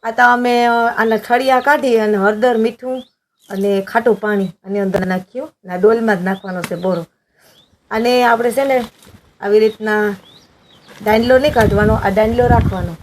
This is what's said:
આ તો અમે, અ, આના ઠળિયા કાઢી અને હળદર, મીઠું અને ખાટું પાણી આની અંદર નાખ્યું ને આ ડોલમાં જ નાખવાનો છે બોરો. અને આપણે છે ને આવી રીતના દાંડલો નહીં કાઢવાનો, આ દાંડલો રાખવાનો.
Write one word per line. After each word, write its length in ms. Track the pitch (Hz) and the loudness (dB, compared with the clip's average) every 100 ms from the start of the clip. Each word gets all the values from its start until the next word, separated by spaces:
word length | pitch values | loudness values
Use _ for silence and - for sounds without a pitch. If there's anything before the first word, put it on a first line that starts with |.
આ 80 | 330 | -8
તો 120 | - 247 | 2 4
અમે, 320 | 247 247 240 | 4 2 2
અ, 80 | 240 | 2
આના 440 | 233 233 233 226 220 | 2 0 0 -2 -2
ઠળિયા 440 | 214 247 262 254 | 0 0 2 0
કાઢી 360 | 254 294 269 226 | 2 0 2 0
અને 200 | 214 208 | 2 2
હળદર, 400 | 196 214 247 233 | 0 2 0 2
મીઠું 460 | 226 240 254 254 254 _ _ _ _ | -2 -4 -10 -10 -12 _ _ _ _
અને 300 | 190 202 196 | -4 -2 -2
ખાટું 400 | 190 233 233 202 | -2 -2 0 -2
પાણી 280 | 208 208 190 - | -2 -2 -4 -8
આની 140 | 190 202 | -8 -4
અંદર 280 | 196 190 185 | -2 -2 -2
નાખ્યું 420 | 185 185 247 311 _ | -6 -6 -14 -14 _
ને 100 | 185 | -12
આ 20 | 180 | 0
ડોલમાં 400 | 208 226 226 196 | 2 2 0 -2
જ 60 | |
નાખવાનો 400 | 185 190 190 180 | -2 -6 -8 -10
છે 120 | 170 | -8
બોરો. 320 | 170 185 175 165 _ _ _ _ _ _ _ _ | -6 -4 -4 -8 _ _ _ _ _ _ _ _
અને 320 | 220 240 247 | -4 0 2
આપણે 300 | 247 233 240 | 2 2 0
છે 120 | 233 | -2
ને 200 | 277 262 226 _ - - _ _ | 0 -2 -2 _ -20 -20 _ _
આવી 180 | 202 208 | 0 2
રીતના 560 | 214 214 214 214 208 196 - - _ _ _ _ _ - | 2 0 -4 -2 -2 -4 -14 -20 _ _ _ _ _ -8
દાંડલો 340 | 208 220 233 254 | 0 0 4 4
નહીં 140 | 294 | 4
કાઢવાનો, 420 | 262 214 196 208 | 2 2 2 2
આ 160 | 214 196 | 2 0
દાંડલો 360 | 196 220 233 240 | 0 0 2 2
રાખવાનો. 500 | 233 - 190 175 160 | 2 2 -2 -6 -10